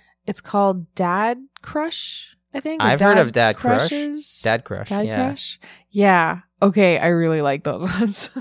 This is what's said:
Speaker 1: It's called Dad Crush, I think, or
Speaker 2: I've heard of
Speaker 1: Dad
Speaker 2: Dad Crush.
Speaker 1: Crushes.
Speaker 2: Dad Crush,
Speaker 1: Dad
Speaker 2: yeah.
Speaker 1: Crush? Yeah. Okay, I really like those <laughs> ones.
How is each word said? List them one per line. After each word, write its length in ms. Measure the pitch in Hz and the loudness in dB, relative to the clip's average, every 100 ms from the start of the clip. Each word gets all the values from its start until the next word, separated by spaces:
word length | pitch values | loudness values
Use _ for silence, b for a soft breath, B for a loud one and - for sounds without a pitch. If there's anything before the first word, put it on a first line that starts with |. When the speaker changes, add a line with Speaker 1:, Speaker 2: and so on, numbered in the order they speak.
| b b - | b b -10
Speaker 1:
It's 140 | 196 | -10
called 540 | - 202 196 185 165 | -4 0 2 0 -6
Dad 440 | - 180 185 220 247 269 - | -4 -2 0 -2 -4 -10 -20
Crush, 760 | - 302 320 - - - - _ _ | -10 -6 -6 -8 -10 -14 -18 _ _
I 60 | 277 | -10
think, 220 | 302 320 | -8 -2
or 40 | 107 | 0
Speaker 2:
I've 140 | 139 | 2
heard 180 | 202 190 | 4 4
of 100 | 131 | 4
Speaker 1:
Dad 200 | 117 113 | 4 2
Speaker 2:
Dad 40 | 107 | 2
Crush. 320 | 123 123 - | 0 2 0
Speaker 1:
Crushes. 520 | 294 294 294 - - | -2 -6 -8 -8 -4
Speaker 2:
Dad 220 | 110 117 | -2 -2
Crush, 240 | - 98 101 | -4 -10 -6
Speaker 1:
Dad 160 | 202 110 | -4 -2
Speaker 2:
yeah. 200 | - 262 | -2 -4
Speaker 1:
Crush? 300 | 277 - - B B B | -6 -12 -14 B B B
Yeah. 500 | 202 202 180 160 180 _ _ | 2 4 4 2 -4 _ _
Okay, 380 | 202 208 185 165 | 2 4 4 4
I 100 | 175 | 2
really 320 | 170 165 156 | 2 2 0
like 220 | 147 143 | 0 -2
those 180 | 147 104 | -4 -4
<laughs> 160 | 180 185 | -4 -2
ones. 320 | 220 196 - 262 | -2 -2 -8 -12